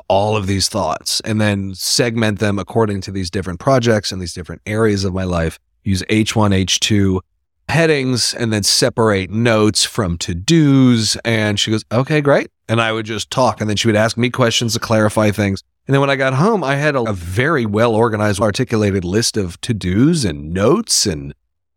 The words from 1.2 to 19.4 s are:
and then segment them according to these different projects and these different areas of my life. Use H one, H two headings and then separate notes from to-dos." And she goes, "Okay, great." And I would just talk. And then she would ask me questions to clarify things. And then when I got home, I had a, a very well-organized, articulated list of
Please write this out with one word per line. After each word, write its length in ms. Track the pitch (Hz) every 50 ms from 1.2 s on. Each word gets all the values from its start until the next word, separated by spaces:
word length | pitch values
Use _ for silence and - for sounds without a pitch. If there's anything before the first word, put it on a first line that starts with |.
and 200 | - - 110 107
then 320 | 107 104 101 98 98 98 95
segment 640 | - - - - - 127 120 113 117 113 107 101 90
them 200 | 110 104 101 101
according 420 | 92 - - 117 113 104 101 98
to 100 | - -
these 180 | 95 98 92 85
different 280 | - 101 85 90 87 82
projects 520 | - 139 135 127 113 117 110 104 - -
and 100 | 101 92
these 120 | 90 82 -
different 280 | 92 85 - 87 - _ 101
areas 360 | 107 107 113 107 104 98 95
of 100 | 98 90
my 100 | 95 92
life. 340 | 90 90 85 82 80 - - _ _ _ _ _
Use 200 | 104 95 92 - -
H 260 | 110 110 110 - -
one, 180 | 113 104 101 98
H 260 | 95 95 90 - -
two 420 | - - 110 101 98 95 92 92 - _ _ _ _ _ _ _ _ -
headings 640 | - 156 165 160 156 139 131 127 127 113 - - -
and 180 | - 123 113 107
then 100 | 104 98
separate 640 | - - - 139 123 - - 113 110 101 98 95 85
notes 540 | 98 110 120 123 110 110 107 107 104 - -
from 320 | - - - 107 87 87 85
to-dos." 960 | - - 90 85 95 - 170 165 151 143 139 135 131 127 123 113 110 104 - - -
And 340 | 117 117 113 107 107 104 101
she 120 | - 107
goes, 120 | 110 107 - -
"Okay, 300 | 107 120 135 - 156 151
great." 280 | 143 143 143 202 294 - _ _ _ -
And 140 | 113 113
I 100 | 113 113
would 140 | 110 113 110
just 240 | 107 113 104 - -
talk. 320 | - - 127 113 - -
And 80 | 107 107
then 80 | 104 101
she 100 | - 113
would 80 | 104
ask 220 | 104 110 113 - 113
me 120 | 120 127
questions 440 | - - 127 117 110 - 120 117 107
to 60 | 113
clarify 520 | - - 117 110 107 107 - 110 107 107
things. 300 | 95 - 104 98 95 92 - _ _ _ _ -
And 60 | 135
then 80 | 139
when 80 | 139 139
I 60 | 139
got 180 | 131 135 131 131
home, 300 | 131 165 220 233 190 147
I 140 | 131 139 139
had 180 | 147 151 143
a, 60 | 131
a 120 | 117 110 104
very 500 | 90 85 85 92 107 127 156 170 139 117 107
well-organized, 760 | 101 107 117 120 110 107 117 117 107 104 107 107 101 98
articulated 640 | 117 107 98 - 131 - 117 107 107 101 95 101 87
list 320 | 87 92 113 120 - -
of 240 | 113